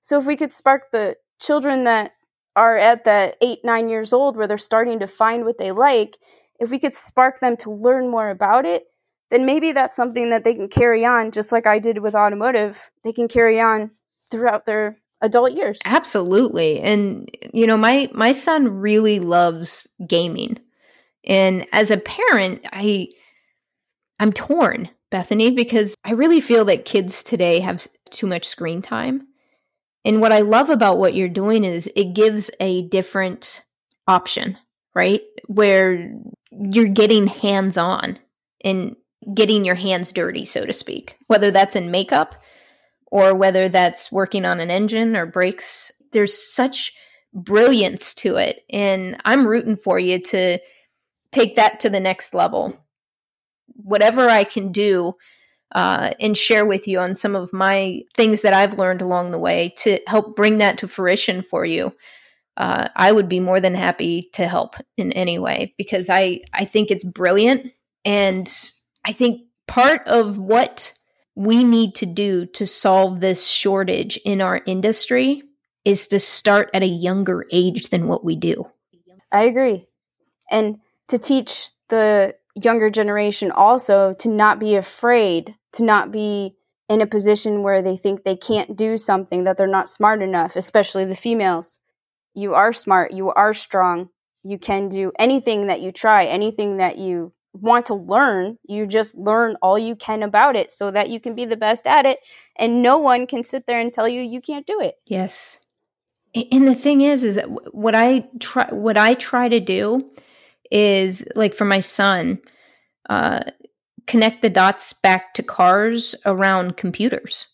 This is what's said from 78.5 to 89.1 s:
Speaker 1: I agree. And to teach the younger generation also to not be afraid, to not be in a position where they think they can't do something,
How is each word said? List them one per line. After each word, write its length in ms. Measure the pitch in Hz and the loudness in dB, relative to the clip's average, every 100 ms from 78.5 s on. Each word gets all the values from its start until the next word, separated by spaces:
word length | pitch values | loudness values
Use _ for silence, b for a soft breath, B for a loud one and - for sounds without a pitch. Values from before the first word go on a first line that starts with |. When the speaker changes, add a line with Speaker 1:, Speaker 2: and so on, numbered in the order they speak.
| - - _ _ _ _ 185 _ | -4 -8 _ _ _ _ _ _
Speaker 1:
I 120 | 202 | 2
agree. 420 | 233 240 262 190 _ _ _ _ _ _ _ | 2 2 0 -2 _ _ _ _ _ _ _
And 280 | 220 214 214 _ _ - | -2 -2 -6 _ _ -6
to 80 | 240 | -6
teach 520 | - 269 - - - _ _ | 0 -2 -2 -14 -16 _ _
the 460 | 226 214 208 196 - _ 214 | 0 2 4 2 -2 _ -2
younger 340 | 233 233 214 | 0 2 0
generation 640 | 214 208 208 208 208 190 | 0 -2 0 -2 -2 -4
also 640 | - 202 254 247 196 196 190 | 4 4 4 4 4 4 0
to 100 | 233 | -4
not 300 | 214 214 208 | 2 2 2
be 160 | 214 | 0
afraid, 800 | 202 190 - 240 240 202 170 165 - _ | -2 -2 -4 2 2 2 -2 -6 -20 _
to 100 | - | -2
not 260 | 226 208 - | 2 2 0
be 460 | 214 208 202 190 _ _ _ - | -6 -4 -4 -6 _ _ _ -2
in 120 | 214 | 0
a 60 | 214 | 2
position 560 | 214 202 208 220 208 | 0 2 0 0 -2
where 180 | 196 196 | 0 0
they 160 | 185 185 | 0 -2
think 280 | 202 196 | -4 -4
they 120 | 196 185 | -4 -6
can't 400 | - 208 - 202 | -4 -4 -4 -4
do 220 | 220 220 | -2 -2
something, 460 | - | -2